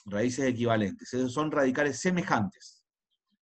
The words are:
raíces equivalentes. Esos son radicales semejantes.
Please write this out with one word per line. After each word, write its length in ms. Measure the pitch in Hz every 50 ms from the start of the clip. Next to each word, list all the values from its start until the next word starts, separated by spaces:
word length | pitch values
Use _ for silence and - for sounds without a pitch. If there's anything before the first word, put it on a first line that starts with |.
| -
raíces 420 | 101 101 101 117 123 120 143 135
equivalentes. 680 | 131 117 110 120 117 113 110 104 92 85 - - - 123
Esos 200 | 127 127 127 117
son 180 | 151 151 156
radicales 480 | 143 147 139 131 127 147 147 147 135 -
semejantes. 840 | - 185 180 175 - - 151 120 107 92 - _ - - - _ _ _ _ _ _ _ _ _ _ _ _ _